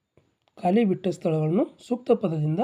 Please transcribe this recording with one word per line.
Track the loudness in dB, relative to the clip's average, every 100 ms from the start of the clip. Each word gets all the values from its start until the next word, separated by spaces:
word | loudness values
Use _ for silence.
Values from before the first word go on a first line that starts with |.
| _ _ _ _ _ -6
ಖಾಲಿ | 0 2 2
ಬಿಟ್ಟ | 0 -4
ಸ್ಥಳಗಳನ್ನು | -4 -2 0 0 0 -2 -6 -8
ಸೂಕ್ತ | -4 0
ಪದದಿಂದ | 0 0 -2 -2 0